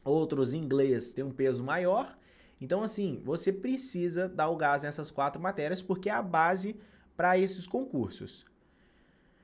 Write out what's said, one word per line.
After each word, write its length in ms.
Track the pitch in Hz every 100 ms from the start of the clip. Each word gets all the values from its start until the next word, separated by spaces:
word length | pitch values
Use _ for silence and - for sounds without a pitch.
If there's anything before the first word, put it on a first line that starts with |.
outros 500 | - 151 156 139 127
em 40 | 147
inglês 560 | 151 139 135 120 -
têm 100 | -
um 80 | 139
peso 320 | 127 131 120
maior. 540 | 127 160 180 202 269 - _ _ - _
Então, 220 | 131 180
assim, 380 | 220 214 196 131 110
você 260 | 160 185
precisa 800 | 196 247 262 - 180 175 170 185
dar 200 | 180 156
o 60 | 165
gás 280 | 151 143
nessas 260 | 147 147 147
quatro 320 | - 143 151
matérias, 400 | 180 190 151 185
porque 280 | - 185 202
é 40 |
a 80 | 214
base 580 | 202 165 165 190 196 220 - - _ -
pra 200 | 175 185
esses 280 | 190 190 -
concursos. 800 | 240 262 143 101 - - - - _ _ _ _ _ _ _ _ _